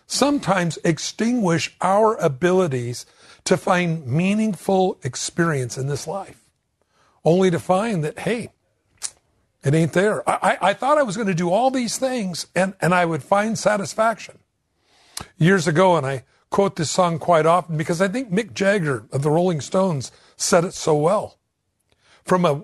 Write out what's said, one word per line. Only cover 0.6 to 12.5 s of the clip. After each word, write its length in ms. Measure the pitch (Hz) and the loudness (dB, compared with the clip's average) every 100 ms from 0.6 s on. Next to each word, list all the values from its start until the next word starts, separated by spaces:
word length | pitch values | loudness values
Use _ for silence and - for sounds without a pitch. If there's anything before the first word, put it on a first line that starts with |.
| 170 - | 0 0
extinguish 920 | - 165 - - 220 247 190 165 - - | -2 -2 -6 -4 -2 0 2 0 -2 -4
our 340 | 180 196 220 220 | 0 2 2 2
abilities 880 | 165 131 175 185 180 131 120 120 - _ - - | -2 0 2 2 2 -2 -6 -10 -14 _ -20 -14
to 140 | - 180 | -2 0
find 480 | - 180 175 160 131 | 2 0 0 -4 -2
meaningful 920 | 143 185 208 220 180 - 190 185 - | 0 0 0 -2 -2 0 2 0 -2
experience 760 | 131 - - - 170 143 123 - | -8 -8 -8 -2 -2 -2 -4 -6
in 100 | 135 | -6
this 200 | 143 - | -6 -8
life, 360 | 196 185 - _ _ _ _ _ _ _ _ | -10 -12 -20 _ _ _ _ _ _ _ _
only 280 | 156 175 190 | 2 4 4
to 80 | 165 | 0
find 440 | - 185 226 196 | 0 0 0 -2
that, 160 | 151 - | -4 -6
hey, 300 | - 233 - _ _ _ _ _ - - _ _ _ _ | -6 -6 -8 _ _ _ _ _ -14 -14 _ _ _ _
it 100 | 139 | 0
ain't 200 | 156 165 | 0 2
there. 340 | 180 208 170 - | 0 0 0 -2
I, 280 | - 185 247 | 0 0 2
I, 80 | 180 | 0
I 40 | |
thought 240 | 202 262 302 | 0 2 2
I 60 | |
was 140 | 262 185 | 0 -2
gonna 160 | 208 | -2
do 160 | 175 175 | -2 0
all 220 | 190 262 | 0 0
these 260 | 262 233 - | 0 -4 -4
things 500 | 262 254 185 165 - | -4 -4 -6 -8 -6